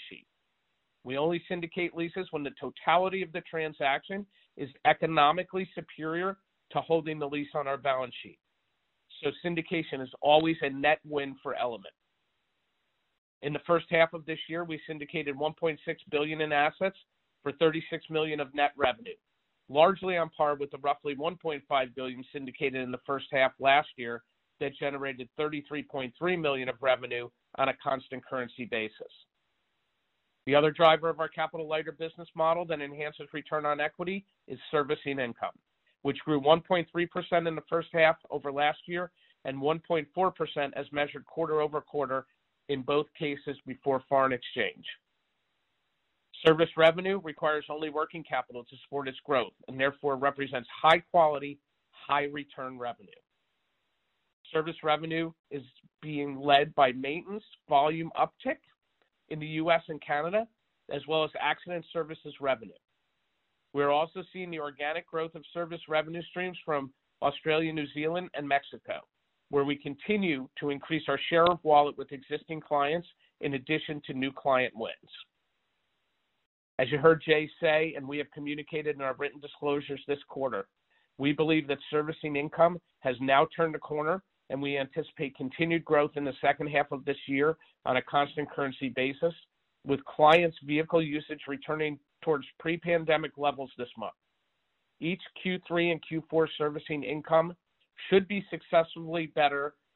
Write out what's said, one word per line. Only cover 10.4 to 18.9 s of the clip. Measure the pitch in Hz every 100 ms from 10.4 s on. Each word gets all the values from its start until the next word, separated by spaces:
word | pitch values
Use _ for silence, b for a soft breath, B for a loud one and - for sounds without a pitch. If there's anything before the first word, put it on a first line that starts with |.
| 160 160
a | 147
net | 135 143 156
win | 151 147 139 131
for | 143 120
Element. | 123 110 95 _ _ _ _ _ _ _ _ _ _ _ _ _ _ _
In | 143
the | 147 -
first | 170 -
half | 170 165
of | 170 151
this | 156 -
year, | 160
we | 170 156 -
syndicated | 156 147 165 147 139
one | 151
point | 156 165 147 -
six | 156 -
billion | 147 156 156
in | 156
assets | 147 151 - 190 - _ _ _ _
for | 143
thirty-six | 139 165 160 160 160 -
million | 156 156 151
of | 135 147
net | 143 139
revenue, | 135